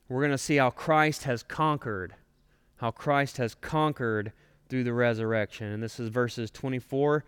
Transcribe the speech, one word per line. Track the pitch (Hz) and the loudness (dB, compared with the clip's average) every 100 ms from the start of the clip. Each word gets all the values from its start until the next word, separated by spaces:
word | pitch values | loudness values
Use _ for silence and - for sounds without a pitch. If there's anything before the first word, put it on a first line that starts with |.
| - | -8
we're | 127 | -2
gonna | 143 139 | 0 0
see | - 143 | 2 4
how | 127 | 4
Christ | - - 156 156 147 | 2 2 4 4 2
has | 143 120 | -2 -4
conquered, | - - 156 147 123 101 90 - _ _ _ _ _ - | -4 -2 0 0 -4 -6 -8 -12 _ _ _ _ _ -8
how | 117 | -6
Christ | - 151 143 139 - | -4 0 2 0 -2
has | 117 | -4
conquered | - - 156 156 147 120 107 104 - _ _ - | -4 -4 0 0 0 -2 -2 -2 -10 _ _ -6
through | 127 | -2
the | 123 | 0
resurrection. | 120 120 110 110 113 104 - 107 | 2 2 2 0 0 -2 -6 -8
And | 107 | -6
this | 113 - | -6 -6
is | 117 | -4
verses | 120 120 - 113 | 0 -2 -2 -8
twenty-four | - 135 127 - 135 147 151 | -6 -4 -4 -4 0 2 2